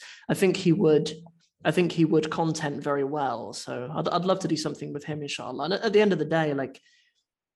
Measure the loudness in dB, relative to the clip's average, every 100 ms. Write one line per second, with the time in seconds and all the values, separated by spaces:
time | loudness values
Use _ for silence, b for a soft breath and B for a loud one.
0 | B B B 2 2 2 2 4 6 4
1 | 2 -8 -16 _ _ _ 0 2 2 2
2 | 2 2 0 -2 -2 -2 -4 -6 -2 -2
3 | -2 -2 -4 -6 -10 -12 -10 -8 -8 -4
4 | -2 0 0 0 0 -2 -4 -6 -10 -10
5 | -8 -8 -6 -8 -8 -6 -2 -2 2 4
6 | 6 4 2 2 2 0 -4 -10 b b
7 | b b _ _ _